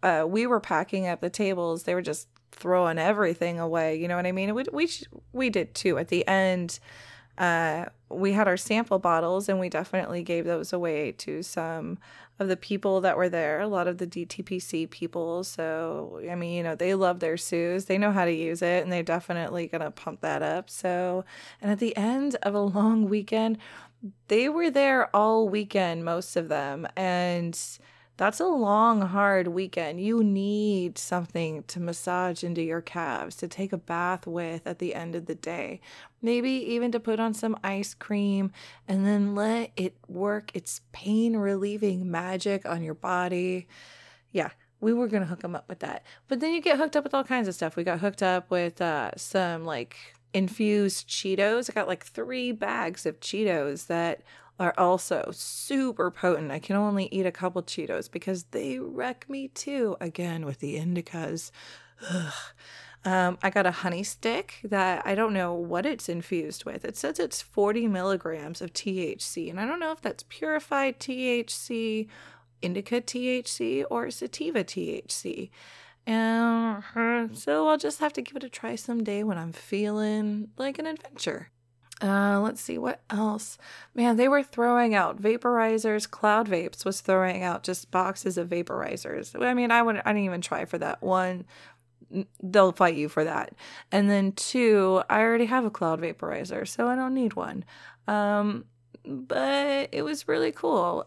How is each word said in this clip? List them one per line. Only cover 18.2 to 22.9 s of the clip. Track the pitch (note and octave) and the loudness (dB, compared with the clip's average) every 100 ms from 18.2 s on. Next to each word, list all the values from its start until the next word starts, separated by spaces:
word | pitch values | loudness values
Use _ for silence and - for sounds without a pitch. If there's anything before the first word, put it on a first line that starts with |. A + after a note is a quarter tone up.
to | F3 | 2
use | E3 E3 E3+ | 2 0 0
it, | F3 F3+ | 2 2
and | E3 | 2
they're | F3 | -2
definitely | E3 E3+ - E3+ E3 F3 E3 | 0 -2 -2 -4 -4 -4 -4
gonna | E3 D3+ | -4 -4
pump | - - D#3 | -8 -12 -6
that | D#3+ D3 | -2 -2
up. | D3+ E3 - | 0 -2 -6
So, | - F#3 F3+ F3+ F3+ F#3 - - - | -6 -2 0 0 -2 -4 -12 -20 -6
and | G#3 | -2
at | G#3 | 0
the | A#3 - | 0 0
end | G#3 C4 C#4+ B3 | 0 0 0 0
of | G3+ | 0
a | G3+ | 2
long | G3+ F#3+ G#3+ | 2 4 4